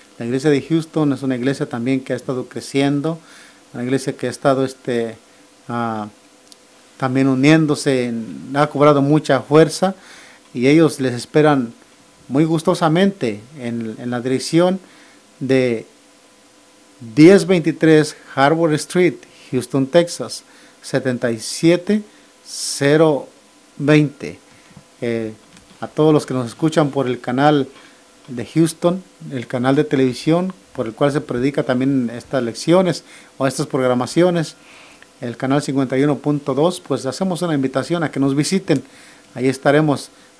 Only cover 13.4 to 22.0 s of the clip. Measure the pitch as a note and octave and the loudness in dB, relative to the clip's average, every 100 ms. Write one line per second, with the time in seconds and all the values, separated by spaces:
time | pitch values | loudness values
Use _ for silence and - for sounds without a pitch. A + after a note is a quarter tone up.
13.4 | A#2+ D#3 A#2+ A#2 A2+ A2 B2 B2 B2 C3 | -14 -12 -8 -6 -8 -10 -8 -6 -4 -4
14.4 | - D#3+ F3+ F#3+ - - - _ _ _ | 0 2 2 0 -8 -20 -20 _ _ _
15.4 | C3 C3 B2+ A2+ - _ _ _ _ _ | 0 0 2 -2 -8 _ _ _ _ _
16.4 | _ _ _ _ _ _ A#2 A2 D#3+ G3 | _ _ _ _ _ _ -6 6 8 8
17.4 | E3 F#3 D#3+ D#3 D#3+ D#3 D3+ - - - | 4 0 0 0 4 4 2 -6 -10 2
18.4 | C#3+ D#3+ E3 D3+ - F3+ F3 A#2+ - - | 2 4 0 0 -2 0 0 -2 -16 -20
19.4 | - B2+ A#2+ C#3 C3+ E3+ E3+ - A#2 - | -6 -6 -2 -2 2 2 2 -6 -12 -12
20.4 | - - - _ - C#3 C3 A#2+ A#2+ A2 | -18 -20 -20 _ -6 -4 -2 -4 -4 -4
21.4 | - - E3 F3 F3 G#3 | -8 0 2 2 0 -4